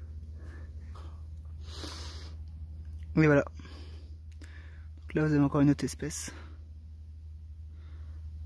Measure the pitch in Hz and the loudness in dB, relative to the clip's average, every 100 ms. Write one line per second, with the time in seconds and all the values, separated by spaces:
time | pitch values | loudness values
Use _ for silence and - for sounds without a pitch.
0 | - - - - - - - - - - | -8 -10 -10 -10 -10 -10 -10 -10 -10 -10
1 | - - - - - - - - - - | -10 -10 -10 -10 -10 -10 -10 -8 -8 -6
2 | - - - - - - - - - - | -8 -8 -10 -10 -10 -10 -10 -10 -10 -10
3 | - - 156 143 - - - - - - | 0 8 10 10 6 -2 -12 -12 -12 -12
4 | - - - - - - - - - - | -12 -12 -12 -14 -14 -14 -14 -14 -14 -12
5 | - 160 156 147 143 147 143 139 - - | -2 4 6 8 8 10 8 8 4 0
6 | 147 - - - - - - - - - | -4 -4 -6 -8 -12 -12 -12 -12 -12 -14
7 | - - - - - - - - - - | -12 -12 -12 -12 -12 -12 -12 -12 -12 -10
8 | - - - - | -10 -8 -8 -8